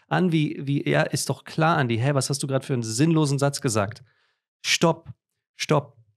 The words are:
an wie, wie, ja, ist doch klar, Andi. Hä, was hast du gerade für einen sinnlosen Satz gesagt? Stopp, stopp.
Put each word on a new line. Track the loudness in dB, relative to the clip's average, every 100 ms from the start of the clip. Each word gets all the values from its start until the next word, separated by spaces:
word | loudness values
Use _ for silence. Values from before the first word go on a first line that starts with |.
| _
an | 0 2
wie, | 2 0 -4
wie, | -4 -2 0
ja, | 0
ist | 0 -2 -4
doch | -6 -6
klar, | 0 2 2
Andi. | 0 0
Hä, | 0 0
was | -2
hast | -4
du | -2
gerade | -4 -2
für |
einen | -4
sinnlosen | -2 0 2 4 2 2
Satz | 0 0
gesagt? | -2 0 -2 -6 -20 _ _ _ _ _
Stopp, | -4 2 2 2 -6 -20 _ _ _ -10
stopp. | -2 0 -2 _ _